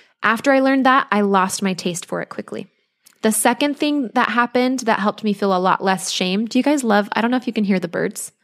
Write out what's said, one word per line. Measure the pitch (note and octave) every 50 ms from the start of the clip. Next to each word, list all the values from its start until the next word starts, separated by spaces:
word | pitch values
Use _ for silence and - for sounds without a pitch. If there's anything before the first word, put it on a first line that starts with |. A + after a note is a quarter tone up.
| - _ _ - -
After | G3+ A3 A3 - C#4+ C4+
I | C4+
learned | C4 C4+ C4+ C4+ B3+
that, | C4 B3+ C4+ - -
I | G3+ G#3 G#3
lost | G3+ G3 F#3+ F#3 F#3+ - - G3+
my | G3 F#3+
taste | F3 - F#3 E3+ E3+ -
for | - - F3
it | - -
quickly. | - - - - - - - - _ _ _ _ _ _ _ _ _ _ -
The | A3 G#3+
second | - - A#3+ A#3+ A#3+ C#4+ D4 C#4+ -
thing | D#4 D4 D4 D4 C4 G3+
that | - B3 A#3+ -
happened | A3 A#3+ A#3+ A#3+ - B3 B3 B3+ C4 B3
that | B3 A3+ G#3+ -
helped | G3 G#3+ - - -
me | G#3+ G3+
feel | G3+ G#3 G3 F#3+
a | F3+
lot | F3+ F#3 F3 - F#3+
less | G3 F#3+ F#3 F#3 -
shame, | - - F#3+ F#3 F#3 G3+ A#3
do | G#3+ - B3+
you | B3+
guys | C#4 D4+ D4 B3+
love, | A3+ G#3 G#3 G3+ G#3+ -
I | A3 G#3+
don't | A#3+
know | B3+ B3+
if | B3
you | - A#3
can | A3+ G#3+
hear | F#3+ G3+ F#3
the | E3+ F3
birds. | E3+ F#3 E3+ F#3+ - - - - _ _